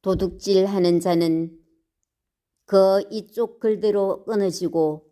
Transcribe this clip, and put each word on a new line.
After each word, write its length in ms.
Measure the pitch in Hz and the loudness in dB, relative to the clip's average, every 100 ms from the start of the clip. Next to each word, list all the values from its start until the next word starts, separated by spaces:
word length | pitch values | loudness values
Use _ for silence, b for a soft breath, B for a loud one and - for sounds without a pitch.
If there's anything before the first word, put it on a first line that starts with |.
도둑질하는 960 | 196 185 190 175 - 190 190 202 175 170 | -2 -2 -4 -6 0 2 2 2 2 2
자는 580 | 180 170 165 160 165 - _ _ _ _ _ _ _ _ _ _ _ | 2 0 2 0 -4 -12 _ _ _ _ _ _ _ _ _ _ _
그 360 | 196 190 196 - | 2 4 2 -2
이쪽 480 | 214 - - 226 - | -10 -10 -6 -6 -4
글대로 640 | 226 208 208 202 196 - | -2 0 0 0 -2 -4
끊어지고 840 | - 220 190 170 170 165 156 151 _ | -4 -2 -2 -2 -4 0 -2 -2 _